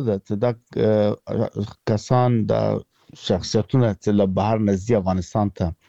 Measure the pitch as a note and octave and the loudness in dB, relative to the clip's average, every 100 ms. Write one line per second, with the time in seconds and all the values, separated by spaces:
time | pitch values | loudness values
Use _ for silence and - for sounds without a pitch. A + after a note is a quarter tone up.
0 | A#2+ G2 - G#2 B2 A#2 _ - G#2+ G#2+ | 0 -4 -4 -2 -2 -4 _ -2 2 4
1 | G#2 - - A2 A2 G#2 G#2 - - G#2+ | 2 -2 -6 -4 -4 -4 -8 -6 -2 -2
2 | - B2+ B2 A#2 G#2 A2 G#2+ G#2 - _ | 0 2 2 0 0 0 0 -2 -6 _
3 | _ - - F#2 - A2 - C3 A2+ F#2+ | _ -14 -2 -2 0 -2 0 0 0 0
4 | G#2+ G2+ G2 F#2 G#2 A2 G#2 F#2+ G#2 A2+ | 0 2 2 0 0 0 0 0 0 0
5 | F#2 F#2 - A2 G2+ - F2 - | 0 -2 -2 -2 -2 -2 -6 -6